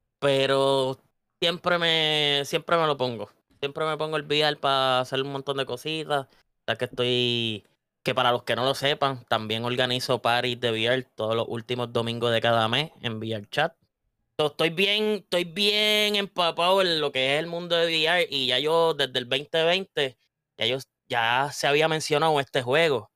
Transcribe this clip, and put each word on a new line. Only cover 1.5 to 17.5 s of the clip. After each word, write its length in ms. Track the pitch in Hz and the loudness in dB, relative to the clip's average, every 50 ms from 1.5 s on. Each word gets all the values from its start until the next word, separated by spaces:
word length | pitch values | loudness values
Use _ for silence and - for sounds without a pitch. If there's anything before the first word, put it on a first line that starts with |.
| 175 170 - 180 180 | -2 -2 0 0 0
me, 640 | 170 170 165 160 160 156 151 156 151 147 147 143 143 139 | 2 2 2 2 2 2 2 2 2 2 2 2 0 0
siempre 320 | - - 156 - - 170 | -2 -4 -4 0 0 2
me 100 | 170 160 | 2 2
lo 100 | 151 143 | 2 2
pongo. 320 | 135 131 123 120 107 101 - _ _ _ _ _ _ | 0 0 -2 -2 -6 -10 -12 _ _ _ _ _ _
Siempre 260 | - 139 139 160 156 | -8 -6 -4 -4 -4
me 120 | 156 156 | -4 -2
pongo 200 | 147 156 156 156 | -4 -4 -4 -4
el 60 | 151 147 | -6 -2
V 180 | 147 147 147 | 0 0 2
R 160 | 151 151 147 | 2 2 0
pa 440 | - - 139 139 135 131 131 127 127 | 0 0 0 2 2 2 2 2 2
hacer 200 | 127 - 139 135 | 0 0 -2 -4
un 100 | 135 139 | -4 -4
montón 260 | 139 135 135 - 135 | -6 -8 -6 -4 -4
de 80 | 135 131 | -4 -4
cositas. 600 | - 120 123 - 156 156 160 151 151 147 139 131 - _ _ _ _ _ _ _ | -4 -6 -8 -8 -8 -6 -6 -4 -2 -2 -2 -2 -6 _ _ _ _ _ _ _
Ya 100 | - 113 | -6 -4
que 80 | - 127 | -4 -4
estoy, 760 | 120 - 127 123 123 123 123 123 120 120 120 117 113 110 101 - _ _ _ _ _ _ _ | -6 -2 -2 0 0 2 0 0 0 0 -2 -2 -4 -4 -6 -12 _ _ _ _ _ _ _
que 140 | _ - 120 | _ -2 0
para 160 | 127 127 123 | 2 2 2
los 100 | 123 117 | 2 2
que 140 | - - 120 | 0 -2 -2
no 100 | 113 123 | 0 0
lo 80 | 135 135 | 0 -2
sepan, 500 | - 139 139 151 147 143 139 135 123 - | 0 0 -2 0 0 0 -2 -2 -4 -4
también 400 | _ 117 110 110 107 110 113 117 | _ -2 -2 -2 -2 -4 -4 -2
organizo 540 | 120 123 127 127 123 123 127 - - 127 117 | -2 0 0 0 0 0 -4 0 -2 -2 0
parties 400 | - 123 117 123 123 123 120 120 | 2 2 2 2 0 -2 -4 -2
de 120 | 120 117 | -2 -2
V 140 | 113 110 110 | -2 0 0
R 180 | 117 127 131 123 - _ | 0 0 0 -2 -8 _
todos 200 | - 110 110 113 | -6 -2 -2 0
los 100 | 117 113 | -2 -2
últimos 460 | - 113 117 113 - 123 123 123 120 120 | -4 -6 -8 -6 -6 -4 -4 -4 -4 -2
domingos 380 | 120 117 117 117 117 120 120 | -2 -2 -2 -4 -2 0 0
de 100 | 117 113 | 0 2
cada 260 | 113 117 117 117 110 | 2 2 4 4 2
mes 240 | 110 120 135 151 165 - - | 2 0 -2 -2 -4 -8 -10
en 160 | - 120 110 110 | -8 -8 -6 -6
V 140 | 110 110 113 | -6 -6 -6
R 140 | 107 104 - | -8 -8 -6
Chat. 260 | - 147 151 170 - _ _ _ _ _ _ _ _ _ _ _ _ - | -2 -2 -2 -2 -4 _ _ _ _ _ _ _ _ _ _ _ _ -2
So, 80 | 151 | -2
estoy 240 | 147 147 - 160 165 | -2 0 0 -2 0
bien, 500 | 165 160 196 196 202 214 214 214 214 196 - | 2 0 0 2 2 0 0 0 -2 -4 -4
estoy 200 | _ - 175 175 | _ -2 -2 -2
bien 720 | 170 156 202 202 208 208 208 214 214 214 208 208 208 208 | -4 -4 0 0 0 2 2 2 2 2 2 2 2 0
empapado 680 | 202 202 196 - - 175 165 156 - 170 180 190 196 | -2 -2 -4 -2 0 0 0 0 2 2 4 4 4
en 180 | 190 175 165 156 | 4 2 2 0
lo 120 | 147 143 | -2 -2
que 240 | - 135 131 135 139 | 0 0 0 2 0
es 40 | 151 | 0
el 60 | 160 | -2
mundo 280 | 170 | -4